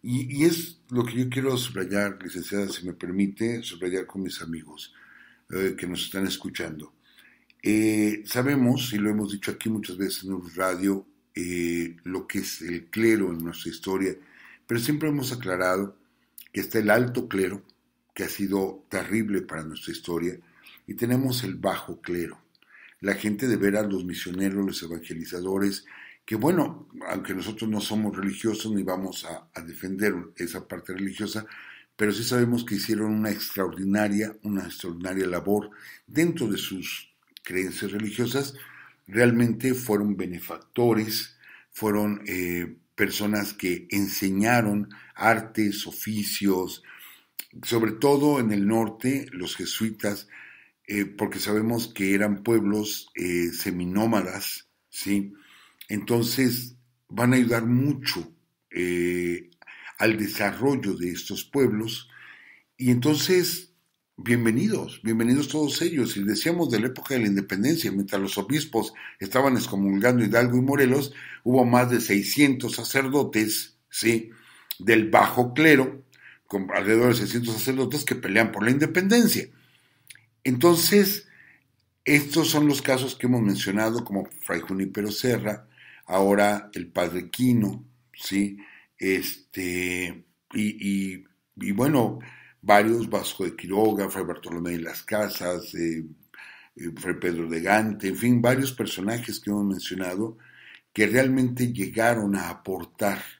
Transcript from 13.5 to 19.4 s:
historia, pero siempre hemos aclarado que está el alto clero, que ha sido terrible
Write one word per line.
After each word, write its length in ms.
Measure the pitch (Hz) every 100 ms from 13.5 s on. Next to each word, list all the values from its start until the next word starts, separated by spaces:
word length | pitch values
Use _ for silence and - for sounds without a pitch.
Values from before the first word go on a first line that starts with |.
| 82 85
historia, 440 | 80 95 95 95 82 - - - - -
pero 120 | 117
siempre 300 | 120 151 156
hemos 220 | 147 127
aclarado 680 | 123 98 90 90 95 101 - _ _ _ - -
que 80 | 104
está 160 | - 113
el 140 | 107
alto 360 | 110 123 123 -
clero, 380 | 95 92 98 _ _ _ _ _
que 120 | - 92
ha 40 |
sido 560 | - 98 98 95 - _
terrible 520 | 98 87 107 104 95